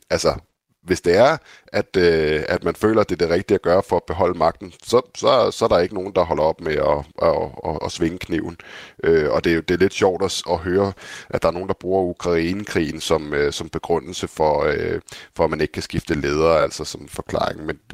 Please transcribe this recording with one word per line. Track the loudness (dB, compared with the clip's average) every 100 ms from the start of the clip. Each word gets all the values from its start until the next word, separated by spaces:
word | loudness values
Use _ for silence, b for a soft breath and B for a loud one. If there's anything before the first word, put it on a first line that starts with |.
| _
altså, | 0 0 0 -8 _ _ _
hvis | -2 0
det | 4 6
er, | 6 4 B B B
at, | -6 -2 2
øh, | 4 4 2 0 -2
at | -2
man | -2
føler, | 0 2 2
at | 2
det | 0
er | 0
det |
rigtige | 0 2
at | 0
gøre | 4 2 2
for | -2
at | -2
beholde | 0 0 2
magten, | 0 0 -10 -16
så, | 0 0 0 -2
så, | 2 4 2
så | 0
er | 2
der | 2
ikke | 2
nogen, | -2 -4
der | -2
holder | 0 2
op | 0 0
med | -4
at, | 0 0 0 -4 -2
at, | 0 2 -2 -6 -6
at, | -6
at | -6
svinge | -2 -2 -2
kniven. | -4 -4 -4 -12 B B B B
Øh, | 2 2 2
og | 0
det | 2
er |
jo, | 0
det | 0
er | 2
lidt | 2
sjovt | 2 0 0
at, | -4 -4 -4
at | -4
høre, | 0 0 0 -4 B B B
at | -2
der | 0
er |
nogen, | 0 -4
der | -6
bruger | -2 0
Ukrainekrigen | 0 -2 0 0 0 -4 -4 -2 -2 -4
som, | -2 -2 0
øh, | -2 -2
som | -2 -8
begrundelse | -8 -2 -2 -2 -8 -8
for, | 0 0 2
øh, | 0 -2 -2 -6 -8 B B -2
for, |
at | 0
man | 2
ikke | -2
kan | -2
skifte | -6 -6 -2
leder, | -2 0 2 4
altså | 4 2 -4
som | -10 -12 -12
forklaring. | -14 -6 -4 -4 -4 -8
Men, | -10 -12